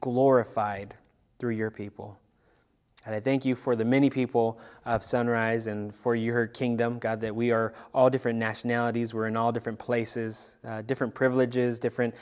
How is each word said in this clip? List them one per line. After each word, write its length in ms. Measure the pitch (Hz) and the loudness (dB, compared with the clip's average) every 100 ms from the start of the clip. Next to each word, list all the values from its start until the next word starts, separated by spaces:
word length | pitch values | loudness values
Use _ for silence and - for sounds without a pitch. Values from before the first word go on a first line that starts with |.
glorified 960 | 131 123 135 127 110 - 104 98 101 - _ _ _ _ | -4 2 6 4 4 -2 -4 -4 -10 -16 _ _ _ _
through 140 | 120 | -4
your 180 | 110 110 | -2 -4
people. 480 | 110 104 - 104 101 _ _ _ _ _ _ _ - - | -6 -12 -12 -16 -16 _ _ _ _ _ _ _ -18 -6
And 80 | |
I 60 | 107 | -4
thank 240 | 120 135 | 0 0
you 100 | 131 | 0
for 220 | 123 - 117 | -2 0 0
the 80 | |
many 240 | 113 135 139 | 4 4 4
people 500 | 135 123 120 113 113 - - - | 2 0 2 0 -2 -16 -16 -4
of 180 | 113 | -4
Sunrise 640 | - 123 120 117 113 113 113 | 0 0 2 2 0 0 -2
and 280 | 104 104 | -6 -8
for 220 | 101 123 117 | -4 -2 0
your 300 | 113 120 113 | 0 0 -2
kingdom, 520 | - 123 117 117 120 | -2 -2 0 -2 -2
God, 220 | 113 110 | -4 -4
that 160 | 110 107 | -4 -2
we 160 | 120 | 2
are 220 | 113 110 - - | 2 0 -4 -6
all 160 | 135 127 | 4 4
different 300 | 127 123 117 | 4 0 0
nationalities, 720 | 113 110 120 120 117 117 117 | -2 -2 -2 0 0 0 -2
we're 140 | 113 110 | -2 -2
in 100 | 113 | 0
all 160 | 117 | 0
different 260 | 117 117 110 | 0 -4 -8
places, 800 | - 120 113 120 113 110 - - - | -2 -2 -2 -4 -6 -8 -14 -16 -12
uh, 140 | 110 | -10
different 320 | 107 131 123 | -4 -2 -2
privileges, 640 | - 131 127 123 123 123 117 | 2 2 4 2 2 0 0
different, 360 | 120 - 120 - | -4 0 -2 -2